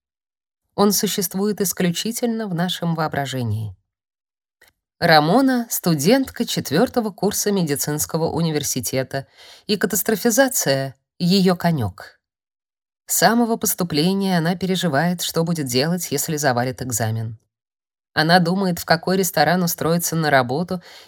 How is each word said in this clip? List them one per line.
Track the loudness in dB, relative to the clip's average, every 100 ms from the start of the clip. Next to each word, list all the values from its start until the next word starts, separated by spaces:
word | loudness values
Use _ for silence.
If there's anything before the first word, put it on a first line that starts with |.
| _ _ _ _ _ _ _
Он | 2 2
существует | 2 -2 -2 -4 -2 -2 0
исключительно | -2 0 -2 -2 -6 -4 -4 -2 -4
в | -4
нашем | -4 -2 -2 -2
воображении. | -2 -2 -4 -4 -4 -4 -6 -12 _ _ _ _ _ _ _ _ _ _ _ -2
Рамона — | 4 6 6 4 4 2 -2
студентка | -2 0 2 4 2 2 -4
четвёртого | -4 -4 -2 0 0 0 -4
курса | -2 -2 -2 0
медицинского | 0 0 -2 -2 -4 -2 -2 -2
университета, | 0 0 -2 -2 -4 -4 -4 -4 -6 -10 -18 -20 -12 -4
и | -2
катастрофизация — | 0 -2 -2 0 2 4 2 2 0 0 -2 -10 _ -2
её | 2 4 4
конёк. | 4 2 0 -2 -6 -20 _ _ _ _ _ _ _ _ _ -6
С | 2
самого | 4 4 2 0
поступления | -2 -2 -2 0 2 2 0 0
она | 0 -2
переживает, | -2 -2 0 2 0 -2
что | -4 -2
будет | -2 -2 -2
делать, | 0 0 -2 -4
если | -4 -4 0
завалит | 0 0 -2 -4
экзамен. | -6 -4 -2 -4 -6 -10 _ _ _ _ _ _ _
Она | 0 4 4
думает, | 4 0 0 -2
в |
какой | 0 0 0 0
ресторан | 0 2 2 2
устроиться | 0 -2 -2 0 -2 -2
на | 2
работу | 2 2 -2 -4 -6 -10 -20